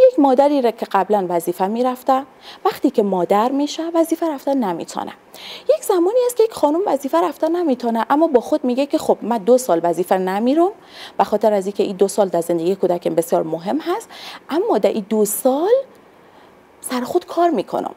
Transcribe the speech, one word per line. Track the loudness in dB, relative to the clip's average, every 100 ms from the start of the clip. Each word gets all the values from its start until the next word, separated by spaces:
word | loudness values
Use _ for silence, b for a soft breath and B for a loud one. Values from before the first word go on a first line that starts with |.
| 6
یک | 6
مادری | 4 6 4 4
را | 0
که | -2 -2
قبلاً | 0 2 0 0
وظیفه | -2 -2 -2 -2
می‌رفته، | 0 -2 -2 0 0 -2 B B B -4
وقتی | -2 0
که | 0
مادر | 0 0 2 2 2
می‌شه | 0 -4 -4 -2
وظیفه | 0 0 0 -4
رفتن | -4 -2 -2
نمی‌تونه. | -2 -4 -8 -8 -10 -12 _ B B B -2 0
یک |
زمانی | 0 0 2 2 0
است | 2
که |
یک | 0
خانم | 2 0 2 0
وظیفه | -2 0 0
رفتن | 0 -2 -2 0
نمی‌تونه، | 0 -2 -2 -2 0
اما | 2 4
با | 2
خود | 2 -2
میگه | 0 -2 0
که | -2
خب | 0 -2
من | -2 -2
دو | 4 4
سال | 4 0
وظیفه | 2 0 0 0
نمیرم، | 0 0 2 2 2 -2 B B B -2
به |
خاطر | 0 2 2
از | 2 -2
اینکه | -2
این | -4 0
دو | 0
سال | 2 0
در | 0
زندگی | 0 -2 -2 0
کودکم | -2 -2 -2 -2
بسیار | 0 -2
مهم | -2 -4 -4 -4
هست، | -4 -6 -8 B B B -6
اما | -4 0 0
در | 0
این | -2 -2
دو | 0 0
سال | 0 0 0 2 2 0 -14 -20 B B B B B _ _ -8
سر | -6
خود | -2 -4 -2
کار | 0 0
می‌کنم، | 0 -2 -6 -6